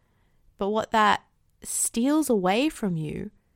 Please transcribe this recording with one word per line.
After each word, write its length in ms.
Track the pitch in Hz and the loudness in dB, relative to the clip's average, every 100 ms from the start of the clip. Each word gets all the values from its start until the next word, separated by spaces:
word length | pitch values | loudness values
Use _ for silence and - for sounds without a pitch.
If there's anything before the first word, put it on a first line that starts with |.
| _ _ _ _ _ _ | _ _ _ _ _ _
But 140 | 202 | -2
what 220 | 220 - | -2 0
that 340 | 226 208 196 - _ _ _ | 4 4 2 -4 _ _ _
steals 680 | - - - 226 262 311 285 | -10 -6 -4 0 2 2 2
away 400 | 214 180 214 311 | 0 2 2 0
from 260 | - 202 160 | -2 -4 -4
you 360 | 151 - 208 - _ | -6 -8 -10 -14 _